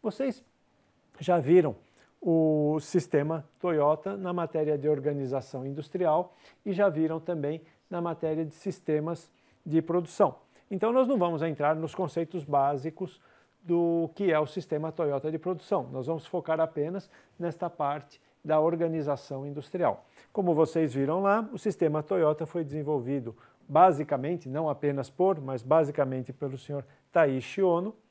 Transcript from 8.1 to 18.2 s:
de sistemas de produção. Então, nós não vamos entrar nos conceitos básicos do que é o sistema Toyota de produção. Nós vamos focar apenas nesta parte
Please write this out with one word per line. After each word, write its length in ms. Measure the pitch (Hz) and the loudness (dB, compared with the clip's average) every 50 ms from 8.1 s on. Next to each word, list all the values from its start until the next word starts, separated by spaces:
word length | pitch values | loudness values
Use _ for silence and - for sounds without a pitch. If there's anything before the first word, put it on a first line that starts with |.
| 165 165 - 160 156 156 165 | -4 -4 -2 -2 -2 -2 -4
de 100 | 151 - | -6 -8
sistemas 760 | - - 202 175 - _ - 156 151 147 165 170 160 - _ _ _ _ _ _ _ _ | -10 -8 -8 -8 -8 _ -2 -2 0 0 -2 -6 -8 -10 _ _ _ _ _ _ _ _
de 160 | 165 151 165 | 0 0 0
produção. 580 | 160 160 165 180 175 165 - - 208 151 - - _ _ _ _ _ _ | 0 2 -2 -2 -2 -4 2 2 2 2 2 -6 _ _ _ _ _ _
Então, 200 | 202 185 214 220 | -4 -2 0 2
nós 160 | 240 262 262 | 2 2 2
não 80 | 240 277 | 2 2
vamos 280 | 220 180 175 170 147 156 | 2 2 0 0 0 -2
entrar 320 | 165 151 - 147 147 160 | -2 -2 0 2 0 2
nos 180 | 160 160 156 - | 0 -2 -6 -4
conceitos 500 | - 185 156 - 170 170 160 - 180 147 | -4 -4 -4 -2 -4 -6 -4 -6 -10 -6
básicos 760 | 143 143 143 135 139 147 139 127 160 151 - 190 - - _ _ _ _ _ _ _ _ _ | 0 0 2 2 2 0 -2 -6 -8 -8 -8 -12 -12 -12 _ _ _ _ _ _ _ _ _
do 480 | _ 170 170 170 170 170 165 170 165 160 165 | _ 0 2 2 2 2 2 0 -2 -2 -4
que 160 | - 202 185 | -2 0 2
é 80 | 160 151 | 2 2
o 80 | 151 | 2
sistema 440 | 147 - 190 160 - 160 151 156 160 | 0 -4 -10 -6 -4 -4 -4 -4 -6
Toyota 400 | 156 - 170 147 143 139 139 156 | -4 -2 -2 -2 -2 -2 -4 -4
de 60 | 156 | -6
produção. 500 | 160 156 180 185 160 - - 208 175 127 131 | -4 -4 -4 -6 -6 -4 -2 -2 -2 -2 -4
Nós 160 | 131 131 123 | -8 -8 -4
vamos 180 | 131 165 156 - | -4 -6 -6 -6
focar 340 | - - 180 - - 160 160 | -6 -6 -6 -2 -2 0 0
apenas 520 | 160 160 160 151 147 160 180 196 190 _ _ - _ _ _ | 0 -2 0 -4 -4 -4 -4 -8 -10 _ _ -20 _ _ _
nesta 320 | _ 170 170 151 - 180 170 | _ -6 -6 -6 -4 -8 -8
parte 500 | 170 - 151 143 143 151 143 _ - _ | -6 -4 -4 -4 -4 -4 -8 _ -20 _